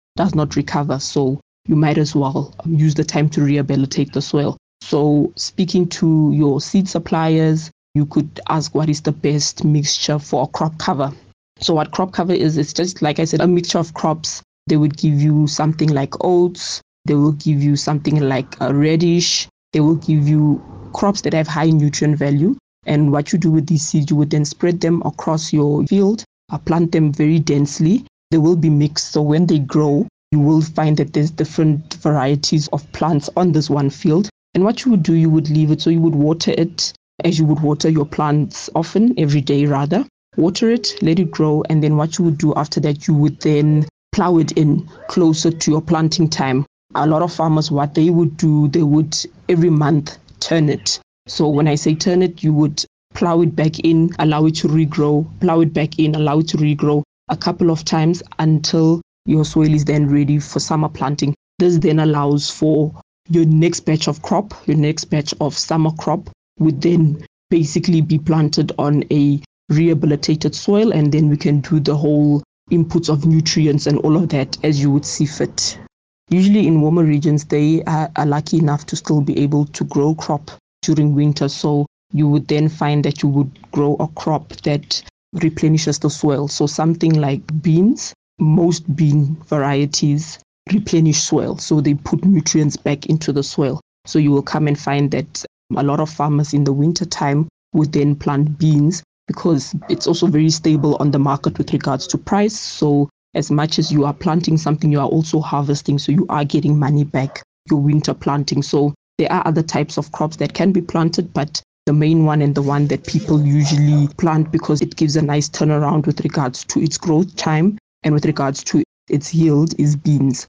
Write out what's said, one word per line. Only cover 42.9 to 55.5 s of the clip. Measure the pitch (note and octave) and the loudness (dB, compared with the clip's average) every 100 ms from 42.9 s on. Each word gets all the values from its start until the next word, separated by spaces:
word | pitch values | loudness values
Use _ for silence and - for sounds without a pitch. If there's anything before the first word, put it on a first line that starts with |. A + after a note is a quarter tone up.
| D3 - | -2 0
you | D3+ | 2
would | D3 D3 | 2 0
then | D#3 D3 D3+ D3+ D3+ - _ | 0 2 4 2 0 -6 _
plow | - F#3 E3 | -2 2 2
it | D3+ | 2
in | - D3+ D#3 - - - | 2 2 2 -4 -14 -6
closer | F3+ E3 D#3+ E3+ | 0 2 2 0
to | E3 - | 0 0
your | D3+ | 0
planting | D#3 D#3+ D#3+ - D#3 | 0 0 0 0 0
time. | - C3+ C3 C#3+ _ _ | 0 -2 -2 -4 _ _
A | - D3 | -2 0
lot | D#3 | 2
of | E3+ | 0
farmers, | E3 D#3+ D#3 D#3 | -2 0 0 0
what | C#3+ D3 D#3+ | -2 -2 2
they | D#3+ | 2
would | E3+ D#3 D#3 | 4 0 0
do, | D#3+ D3+ D3 | 2 2 2
they | E3+ | 2
would | D3 D3+ D#3 - - - - | 2 2 0 -4 -10 -8 -2
every | F3 E3+ | 2 2
month | D3 D3 D#3 D3+ - _ - | 2 2 0 -2 -12 _ -12
turn | - E3 D3+ | -4 0 0
it. | B2+ - - _ _ - | -2 -4 -8 _ _ -10
So | - D3+ | -2 0
when | D3 D3+ | 2 0
I | D3 | 0
say | D#3+ D#3 | 0 -2
turn | F#3+ F3+ | 0 2
it, | F#3 F3 | 0 0
you | D#3 | 0
would | D3+ D3+ D3+ - _ _ | 2 0 -2 -10 _ _
plow | - F3 E3+ | -4 0 2
it | E3 D#3+ | 2 0
back | D#3 - | -2 0
in, | D#3+ E3 E3 - | 2 2 2 0
allow | D#3 D3+ D#3 | 0 2 2
it | D#3+ | 0
to | E3 | 0
regrow, | D#3 D3+ D3 D3 D3 D#3 - | 0 0 0 0 0 -2 -2
plow | F3+ | 0